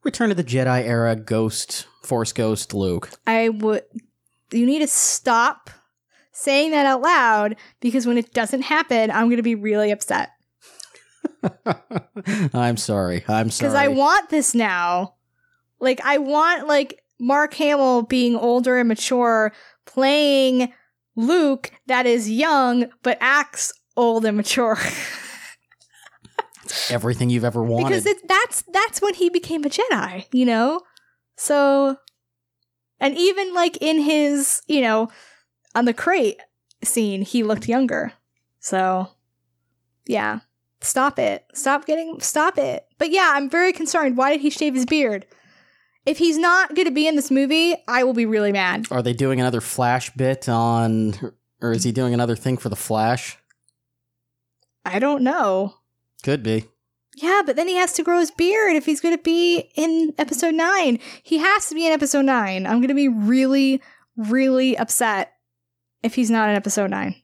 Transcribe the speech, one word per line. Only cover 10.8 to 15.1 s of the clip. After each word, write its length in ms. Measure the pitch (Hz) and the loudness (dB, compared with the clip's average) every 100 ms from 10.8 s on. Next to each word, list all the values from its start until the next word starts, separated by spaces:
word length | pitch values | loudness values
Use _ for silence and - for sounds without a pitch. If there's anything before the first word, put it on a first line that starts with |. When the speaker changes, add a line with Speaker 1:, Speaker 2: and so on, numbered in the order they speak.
| - - _ _ - _ | -20 -20 _ _ -12 _
Speaker 1:
<laughs> 100 | - - - - _ 233 - - 190 214 160 | -8 -6 -6 -6 _ -10 -10 -14 -6 -2 -2
I'm 220 | 127 120 113 | 0 -2 -2
sorry. 480 | - 104 90 87 - | -2 -2 0 -4 -2
I'm 220 | 110 113 | -2 0
sorry. 180 | - 285 | -2 0
Speaker 2:
'Cause 40 | |
I 140 | 277 285 | 2 2
want 420 | 269 285 349 330 | 2 4 2 2
this 220 | 311 269 | 0 0
now. 640 | 240 220 180 175 180 190 | 0 0 0 0 -2 -4